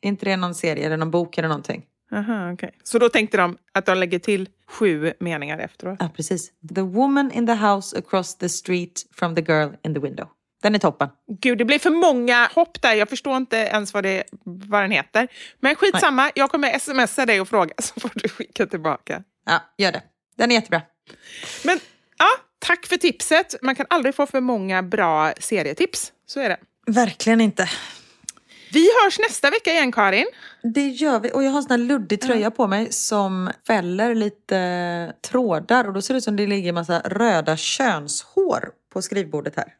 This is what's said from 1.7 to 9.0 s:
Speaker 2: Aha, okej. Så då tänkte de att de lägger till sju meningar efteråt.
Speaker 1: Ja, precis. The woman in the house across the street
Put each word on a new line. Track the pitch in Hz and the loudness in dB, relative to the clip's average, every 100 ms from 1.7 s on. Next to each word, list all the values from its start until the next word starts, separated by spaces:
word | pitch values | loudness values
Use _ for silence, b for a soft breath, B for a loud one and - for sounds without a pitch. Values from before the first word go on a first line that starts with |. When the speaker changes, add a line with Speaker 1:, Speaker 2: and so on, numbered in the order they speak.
| - - _ _ | -10 -10 _ _
Speaker 2:
Aha, | 208 208 220 175 | -6 -4 -4 -6
okej. | 175 180 _ | -8 -12 _
Så | - - | -4 2
då | 240 | 4
tänkte | 254 - 208 | 2 0 2
de | 175 143 _ | 0 -2 _
att | - 190 | -4 0
de | 185 | 0
lägger | 185 180 | 0 -2
till | 196 202 190 _ _ | -2 -2 -4 _ _
sju | - 208 156 156 - | -2 0 2 -2 -4
meningar | 175 160 143 156 | -6 -6 -6 -8
efteråt. | - _ 180 190 | -8 _ -12 -6
Speaker 1:
Ja, | 175 - | -8 -6
precis. | 156 180 - _ 160 170 | -6 -6 -6 _ -10 -6
The | |
woman | 190 190 269 277 277 | -2 0 2 2 0
in | 240 233 | 0 0
the | |
house | 226 208 202 190 185 | 2 2 0 -2 -8
across | - 190 180 - | -2 -4 -4 -6
the | 180 | -6
street | - - 180 175 - | -6 -2 -4 -4 -12